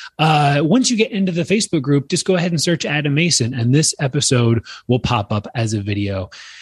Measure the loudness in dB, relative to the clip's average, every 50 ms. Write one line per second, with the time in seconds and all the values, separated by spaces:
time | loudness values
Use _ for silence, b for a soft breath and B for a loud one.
0 | B B B 0 2 2 4 4 4 2 2 2 2 2 2 2 2 2 2 0
1 | 0 0 0 -2 -2 0 0 -2 0 0 0 0 0 -2 -2 -2 0 2 0 0
2 | 0 -2 -4 -2 0 0 0 0 0 0 -2 -2 0 0 0 -2 -2 -2 -2 -2
3 | 0 0 2 2 2 2 2 0 0 -2 -2 -2 0 2 2 2 2 0 -2 -2
4 | -4 -2 -2 -2 0 2 2 2 4 2 2 0 B B B B B -2 0 0
5 | 0 0 -2 -2 -2 -2 -4 -4 -4 -6 -4 -4 -4 -2 -4 -4 -4 -4 -4 -2
6 | -4 -4 -4 -6 -8 B B B B B B B